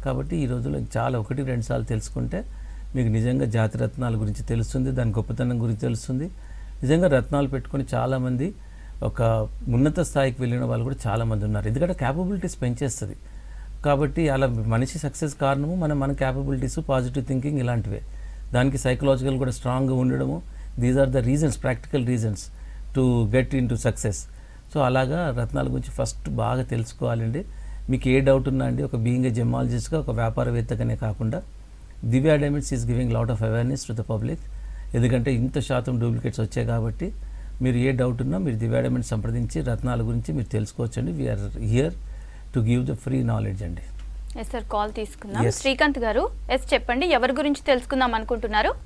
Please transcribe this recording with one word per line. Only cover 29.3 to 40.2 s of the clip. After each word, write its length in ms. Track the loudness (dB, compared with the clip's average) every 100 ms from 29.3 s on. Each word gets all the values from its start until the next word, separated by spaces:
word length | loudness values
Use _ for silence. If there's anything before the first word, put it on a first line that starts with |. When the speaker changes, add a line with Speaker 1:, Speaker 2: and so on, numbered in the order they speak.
Speaker 1:
a 20 | 2
gemologist-గా, 600 | 2 2 0 0 0 -2
ఒక 100 | 0
వ్యాపారవేత్తగానే 840 | 0 0 0 0 0 0 0 0 0
కాకుండా 460 | -2 -2 -2 -2 -8 -16 -18 -18 -18 -8 0
దివ్య 320 | 4 6 4
Diamonds 320 | 4 0 0
is 140 | -2 0
giving 180 | 0 2
lot 200 | 2 0
of 80 | 0
awareness 440 | 2 2 2 -2 -4
to 80 | -6
the 60 | -2
public. 260 | -2 -2 -4 -8 -12 -10 -10 -4 2
ఎందుకంటే 380 | 4 4 2
ఇంత 260 | 2 2 0
శాతం 400 | 0 0 0 0
duplicates 400 | 2 0 -2 -2
వచ్చాయి 280 | -2 0 0
కాబట్టి 460 | 0 0 -2 -6 -6 -10 -10 -10 -2
మీరు 160 | 0 2
ఏ 140 | 2
డౌట్ 300 | 2 2 0
ఉన్నా 160 | 0 0
మీరు 180 | 0 0
దివ్య 260 | 0 2
diamonds 280 | 2 0 0
సంప్రదించి 520 | -2 -2 -2 -2 -2
రత్నాల 400 | -2 0 0 0
గురించి 320 | 0 -2